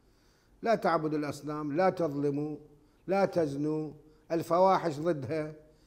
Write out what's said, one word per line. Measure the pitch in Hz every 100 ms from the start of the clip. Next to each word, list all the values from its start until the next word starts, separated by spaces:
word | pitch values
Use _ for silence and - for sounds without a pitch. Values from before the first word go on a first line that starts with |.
| _ _ _ _ _ _
لا | 233
تعبدوا | 220 190 165 156 151
الأصنام، | 147 - 147 151 151
لا | 143 190
تظلموا، | 180 160 143 143 143 151 147 - - _ _ -
لا | 196
تزنوا، | 190 175 151 139 151 156 156 143 - _ -
الفواحش | 165 - 170 190 185 170 143
ضدها. | 170 156 127 156 151 151 - _